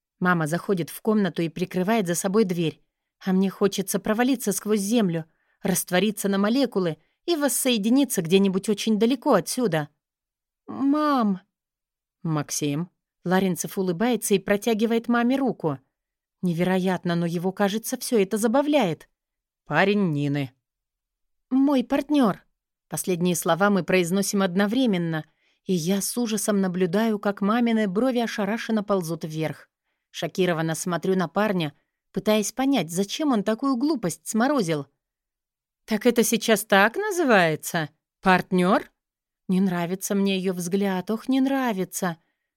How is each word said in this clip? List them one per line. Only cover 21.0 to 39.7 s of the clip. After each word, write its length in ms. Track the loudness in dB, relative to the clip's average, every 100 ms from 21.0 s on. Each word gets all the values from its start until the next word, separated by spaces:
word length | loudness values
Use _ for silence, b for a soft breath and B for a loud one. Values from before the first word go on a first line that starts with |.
| _ _ _ _ -4
«Мой 340 | 0 2 2
партнер». 600 | 0 -2 0 2 2 0 _ _ _ _ _
Последние 460 | -8 -4 0 0 0
слова 360 | 0 2 4
мы 120 | 2
произносим 600 | 2 2 2 0 0 0
одновременно, 800 | 0 2 0 2 2 0 -2 -4 -6 _ _ _
и 100 | -4
я 280 | -2 0 -2
с 140 | -2 -4
ужасом 460 | -2 -2 -2 0
наблюдаю, 560 | 0 0 0 0 0 -2
как 240 | -2 -2
мамины 460 | 0 2 2 2 0
брови 320 | 0 0 0
ошарашенно 640 | -2 -4 -4 -4 -2 -4
ползут 400 | 0 -2 -2 -6
вверх. 440 | -8 -4 -4 -6 -16 _ _ _ _
Шокированно 640 | -10 -6 -2 0 0 -2 -4
смотрю 400 | -4 -2 0 0
на 120 | 0
парня, 460 | 0 0 0 -2 -6 _ _ _
пытаясь 400 | -6 0 0 0
понять, 400 | -2 0 0 0
зачем 400 | -2 -4 -2 0
он 120 | 0
такую 340 | 0 -2 -2 0
глупость 500 | 0 -2 -4 -6 -6
сморозил. 600 | 0 0 2 0 -2 -6 _ _ _ _ _ _ _ _ _ -6
«Так 200 | -2 2
это 180 | 2
сейчас 420 | 2 0 2 0 4
так 300 | 4 4 2
называется? 920 | -4 0 4 4 4 0 -4 -6 -6 _ _ _
Партнер?» 720 | 2 2 2 2 4 2 0 _ _ _ _ _ -2
Не 140 | 0
нравится 520 | 2